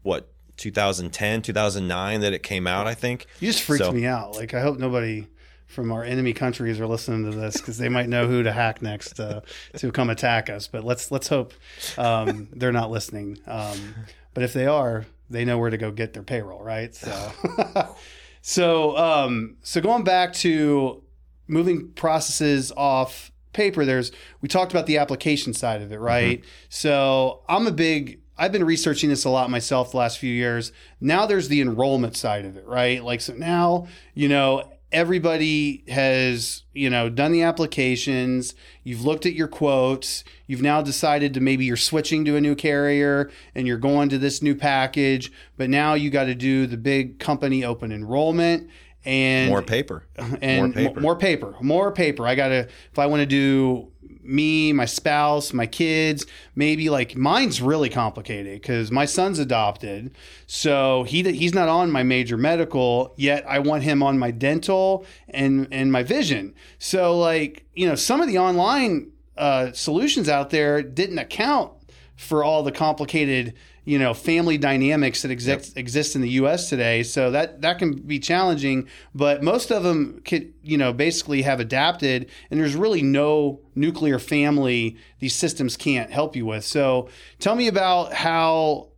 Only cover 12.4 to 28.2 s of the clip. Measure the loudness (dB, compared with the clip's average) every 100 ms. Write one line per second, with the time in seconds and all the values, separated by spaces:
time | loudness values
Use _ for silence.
12.4 | -12 -4 -2 0 -2 -6 -8 -12 -12 -14
13.4 | -12 -8 -8 -10 -12 -16 -18 -20 -12 -4
14.4 | -2 0 2 2 0 -4 -8 -20 -10 -4
15.4 | 0 0 0 -2 -6 -6 -8 -8 -8 -8
16.4 | -8 -12 -8 -8 -8 -12 -12 -10 -10 -8
17.4 | -6 -2 -2 -2 -4 -10 -20 -20 -20 -16
18.4 | -4 0 4 4 2 2 2 2 2 -2
19.4 | -6 -12 -6 -2 2 2 4 2 2 0
20.4 | 0 2 4 2 0 -4 _ -20 -20 _
21.4 | -2 0 2 0 -4 -4 0 0 -2 0
22.4 | 2 2 0 -2 2 2 0 -6 -20 _
23.4 | _ -2 0 2 2 0 -2 -10 -20 -12
24.4 | 0 0 2 0 2 2 2 0 0 0
25.4 | -2 -4 -4 -4 -8 -6 0 2 2 0
26.4 | -8 -20 -16 -4 0 2 4 4 2 -2
27.4 | -2 0 0 0 0 0 -4 -14